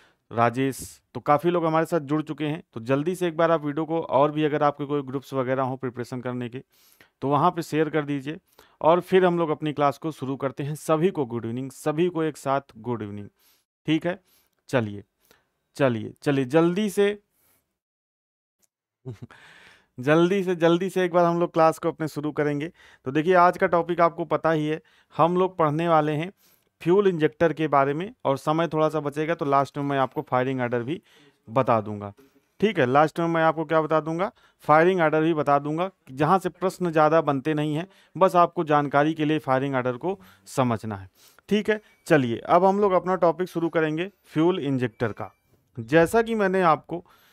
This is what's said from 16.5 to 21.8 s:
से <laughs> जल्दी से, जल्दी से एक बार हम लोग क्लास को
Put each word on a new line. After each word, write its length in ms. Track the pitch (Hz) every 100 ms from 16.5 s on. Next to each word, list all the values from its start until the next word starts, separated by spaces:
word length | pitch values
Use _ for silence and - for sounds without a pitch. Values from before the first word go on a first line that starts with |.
| 156 170 175 214
से 280 | 202 202 208 _ _ _ _ _ _ _ _ _ _ _ _ _ _ _ _ _ _ 131
<laughs> 200 | 110 120 - - - - _ _ -
जल्दी 440 | 127 160 175 202
से, 100 | 185 175
जल्दी 320 | 165 170 190
से 140 | 185
एक 80 | 180
बार 120 | 175
हम 140 | 170 170
लोग 120 | 175
क्लास 260 | 170 160
को 100 | 160